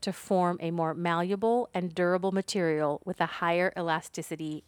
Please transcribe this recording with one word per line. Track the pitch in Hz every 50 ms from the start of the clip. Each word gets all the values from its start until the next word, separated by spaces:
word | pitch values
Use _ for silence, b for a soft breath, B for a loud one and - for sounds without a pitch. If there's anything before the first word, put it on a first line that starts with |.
to | - 202 175
form | - - - 202 185 180 175 175 -
a | - 165
more | 170 170 165 160 156
malleable | 156 175 175 165 170 175 180 202 196 220 226 233 247 233 - -
and | 185 175 175 160
durable | 175 180 175 180 185 185 196
material | 185 190 190 - - 202 175 165 156 151 151 147 147 - -
with | 185 175 -
a | 170
higher | 160 - - 180 170 170 175 180 190 -
elasticity | 185 170 170 156 160 - - - - 156 - 165 156 160 151 151 151 -